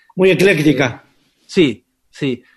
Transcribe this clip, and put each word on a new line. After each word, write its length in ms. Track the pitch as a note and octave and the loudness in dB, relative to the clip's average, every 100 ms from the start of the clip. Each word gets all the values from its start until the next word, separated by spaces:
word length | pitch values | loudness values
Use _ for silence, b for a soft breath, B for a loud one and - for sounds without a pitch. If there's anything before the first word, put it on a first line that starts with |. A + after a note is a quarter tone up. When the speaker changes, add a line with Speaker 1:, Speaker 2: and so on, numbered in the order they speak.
| b - | b -2
Speaker 1:
Muy 140 | F#3+ | 0
ecléctica. 720 | D#3+ F#3+ D#3+ D3+ C3 B2+ - _ | 2 2 2 0 0 -2 -6 _
Speaker 2:
Eh, 380 | _ _ _ _ | _ _ _ _
sí, 380 | - D3 G#2 _ _ _ | -2 -2 -2 _ _ _
sí. 340 | - C#3+ A#2+ b | -10 -8 -8 b